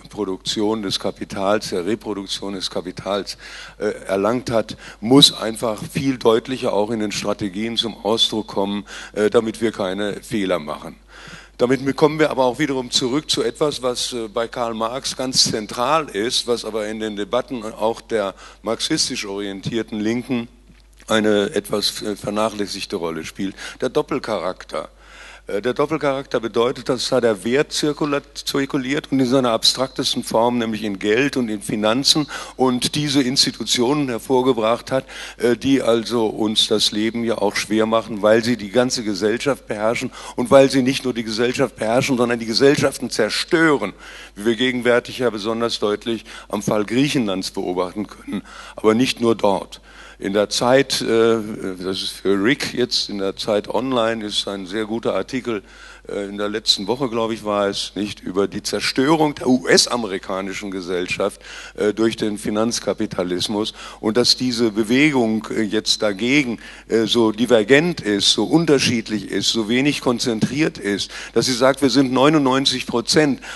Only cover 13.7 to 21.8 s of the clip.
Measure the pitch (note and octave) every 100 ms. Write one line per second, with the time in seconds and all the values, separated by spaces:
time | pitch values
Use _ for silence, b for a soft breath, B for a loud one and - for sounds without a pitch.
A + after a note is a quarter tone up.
13.7 | C#3+ B2+ B2 - B2 A2 G#2+ A#2 C3 A#2
14.7 | A2 A2+ C3 - - C3 B2+ - A#2+ G#2
15.7 | - B2 D#3+ C3+ G2+ A2+ - - A#2 A2+
16.7 | G#2+ G#2 A2 G#2+ G2+ G2 A#2+ - B2+ G#2+
17.7 | G#2+ G#2+ A#2 - A2+ G2 - B B G#2
18.7 | A2+ - D#3 - B2 G#2 G2 G2+ G2 -
19.7 | A#2 A2 G#2+ G#2 A#2+ A#2 B2 A#2 - -
20.7 | - - - - A2 G#2+ G#2 G2+ G#2 -
21.7 | G#2